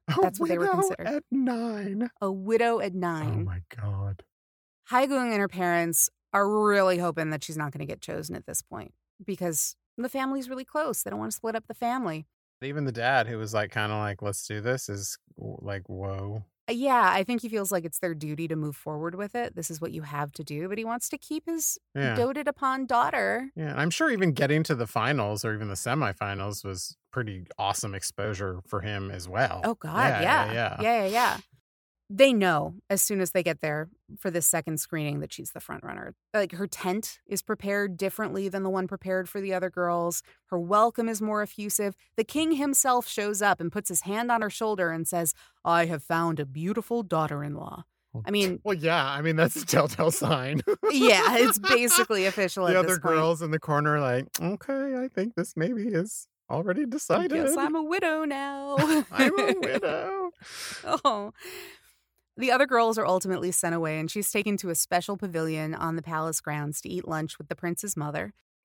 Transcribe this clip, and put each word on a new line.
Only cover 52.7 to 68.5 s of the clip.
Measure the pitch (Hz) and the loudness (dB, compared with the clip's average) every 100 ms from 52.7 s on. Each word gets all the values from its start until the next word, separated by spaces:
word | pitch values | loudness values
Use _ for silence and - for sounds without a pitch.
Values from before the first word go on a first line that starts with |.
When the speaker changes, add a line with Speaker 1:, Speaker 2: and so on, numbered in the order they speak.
Speaker 2:
at | 180 | 4
Speaker 1:
other | 165 | 4
Speaker 2:
this | 180 | 2
point. | 170 | 2
Speaker 1:
girls | 160 160 165 | 4 4 2
in | 165 | 0
the | 156 | -2
corner | - 147 151 151 | 2 2 4 4
like, | 135 123 135 - | 2 0 -2 -4
"Okay, | 165 202 - 269 277 254 | -2 -4 -4 -4 -2 -4
I | 262 | -4
think | - 214 | -4 -4
this | 196 202 - | -4 -4 -2
maybe | 170 233 226 | -2 -2 -2
is | 175 208 - - _ - | -2 -2 -6 -14 _ -6
already | 151 190 185 | -2 0 0
Speaker 2:
"I | |
guess | 277 285 - | -2 -4 0
Speaker 1:
decided." | - 359 320 277 294 | 2 2 0 2 2
Speaker 2:
I'm | 294 | 0
a | 320 | 0
widow | 311 370 349 311 311 | -2 0 0 0 -2
now." | 277 277 277 277 277 | -4 -6 -6 -2 2
Speaker 1:
<laughs> | 302 311 - | 4 2 2
"I'm | - 262 392 | 2 4 4
a | - | 2
Speaker 2:
<laughs> | 381 | 0
Speaker 1:
widow." | - 220 302 - 349 392 370 - - - - - | -2 -2 -2 -2 -4 -4 -6 -8 -16 -14 -12 -10
Speaker 2:
Oh. | - - 285 233 320 - - - - - _ _ _ _ _ - | -4 0 2 0 -4 -12 -16 -14 -16 -20 _ _ _ _ _ -2
The | 247 | 4
other | 247 269 | 6 6
girls | 240 226 220 | 6 6 4
are | 196 | 4
ultimately | 185 190 180 175 | 2 2 0 0
sent | - 175 | 0 2
away, | 170 160 156 | 0 0 0
and | 160 | -2
she's | 208 196 | -2 0
taken | 208 208 202 | 0 0 0
to | 185 | 0
a | |
special | 165 - 175 175 202 | -2 2 0 0 -4
pavilion | 196 165 160 156 156 | -4 -2 -2 -2 -2
on | 160 165 160 | -4 -4 -4
the | |
palace | 160 156 160 156 | -4 -4 -2 -4
grounds | - 147 147 147 | -4 -4 -4 -6
to | - | -6
eat | 180 - | -8 -4
lunch | 156 156 - | -4 -4 -8
with | 151 | -12
the | 160 | -6
prince's | 175 175 208 | -4 -4 -4
mother. | 165 147 151 202 - _ | -6 -4 -4 -6 -10 _